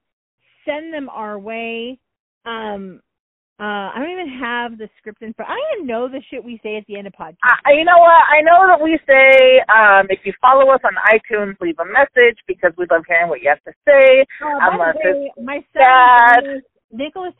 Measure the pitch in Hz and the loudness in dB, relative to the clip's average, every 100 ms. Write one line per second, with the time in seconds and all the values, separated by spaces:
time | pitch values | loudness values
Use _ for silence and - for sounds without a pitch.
0 | _ _ _ _ _ _ 302 294 330 302 | _ _ _ _ _ _ -12 -12 -12 -14
1 | 262 - 214 208 202 226 226 226 240 262 | -14 -14 -14 -14 -14 -14 -12 -12 -14 -18
2 | _ _ _ _ 233 226 214 202 190 175 | _ _ _ _ -16 -14 -12 -12 -16 -20
3 | _ _ _ _ _ - 208 202 190 226 | _ _ _ _ _ -14 -10 -10 -10 -12
4 | 311 370 320 254 240 240 240 226 208 _ | -12 -12 -14 -12 -10 -8 -10 -14 -20 _
5 | 220 208 220 - 220 392 622 480 269 226 | -20 -20 -18 -14 -12 -10 -8 -8 -8 -8
6 | 254 269 - 262 233 226 214 214 208 202 | -8 -10 -16 -18 -16 -16 -12 -12 -14 -16
7 | 196 - 160 170 247 226 269 294 330 349 | -16 -18 -20 -4 0 0 0 0 4 6
8 | 339 330 277 302 320 349 381 330 311 320 | 6 6 4 2 4 4 4 2 0 -2
9 | - 269 269 262 254 254 - 220 208 196 | 0 4 6 6 6 4 4 4 4 4
10 | 190 196 196 - 254 269 269 262 226 185 | 2 -4 -8 -2 2 4 2 0 -2 -2
11 | 202 220 - 214 202 196 175 160 175 240 | 0 0 -2 -8 -8 -8 -8 -8 -4 -2
12 | 285 247 240 226 - 180 180 165 175 165 | 0 2 0 0 -10 -6 -6 -4 -4 -4
13 | 165 170 170 135 131 151 170 - - 277 | -2 -4 -4 -4 -4 -4 -8 -6 0 4
14 | 262 262 269 - - 285 180 180 165 160 | 4 4 0 -6 -10 -4 -2 -2 -4 -4
15 | 185 185 180 - 240 285 - 311 254 254 | -4 -4 -8 -14 -14 -14 -8 2 4 6
16 | 247 240 240 240 277 269 - _ _ 220 | 6 6 6 4 0 -10 -16 _ _ -14
17 | 302 381 359 | -12 -12 -14